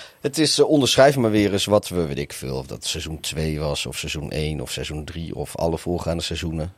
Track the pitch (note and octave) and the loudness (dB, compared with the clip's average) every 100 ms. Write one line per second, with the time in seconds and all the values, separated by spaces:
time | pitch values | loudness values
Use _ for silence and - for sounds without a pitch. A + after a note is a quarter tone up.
0 | - _ C#3+ C3 D3+ - - D3+ B2 - | -16 _ -4 2 2 4 6 6 4 8
1 | C3+ C#3 A2+ G#2+ G2+ G2 - G#2 - F2+ | 6 6 4 4 4 2 4 2 2 -2
2 | D#2+ C2+ C#2+ - B1+ C2+ C2 - - D#2+ | -2 -2 -6 -6 -6 -6 -6 -8 -6 -6
3 | D#2+ D#2 - C#2+ D#2+ D2+ D2+ C#2+ - - | -6 -8 -6 -4 -2 -2 -2 -2 -6 -6
4 | D#2+ D2+ C#2+ - D#2 D2+ A#1+ - C2 D2+ | -6 -6 -4 -4 -2 -4 -6 -6 -6 -8
5 | C#2+ E2 E2 - D2 - E2+ E2 - F2 | -8 -8 -8 -8 -8 -2 -2 -2 -2 -4
6 | E2+ E2+ E2 D#2+ E2 D#2+ D#2 | -2 -4 -4 -4 -4 -4 -6